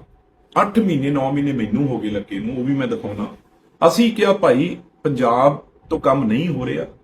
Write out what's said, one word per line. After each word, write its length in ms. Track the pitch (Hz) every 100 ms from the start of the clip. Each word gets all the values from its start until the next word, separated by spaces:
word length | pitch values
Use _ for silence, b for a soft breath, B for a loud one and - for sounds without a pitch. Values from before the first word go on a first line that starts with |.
| - _ _ _ _ -
ਅੱਠ 180 | 202 208
ਮਹੀਨੇ, 320 | 196 143 139
ਨੌ 220 | 143 135
ਮਹੀਨੇ 200 | 143 139
ਮੈਨੂੰ 360 | 123 104 123 143
ਹੋ 100 | 113
ਗਏ 120 | 104
ਲੱਗੇ 280 | 101 - 98
ਨੂੰ, 200 | 110 127
ਉਹ 60 |
ਵੀ 100 | 131
ਮੈਂ 140 | 139 120
ਦਿਖਾਉਣਾ। 380 | 113 104 101 110 - _ _ _ _ 165
ਅਸੀਂ 260 | 196 233
ਕਿਹਾ, 200 | 208 202
"ਭਾਈ, 440 | 190 156 127 175 - - _
ਪੰਜਾਬ 640 | 156 123 120 120 143 147 - _ -
ਤੋਂ 100 | 156
ਕੰਮ 240 | 135 139
ਨਹੀਂ 240 | 113 120 170
ਹੋ 180 | 127 127
ਰਿਹਾ, 200 | 151 - -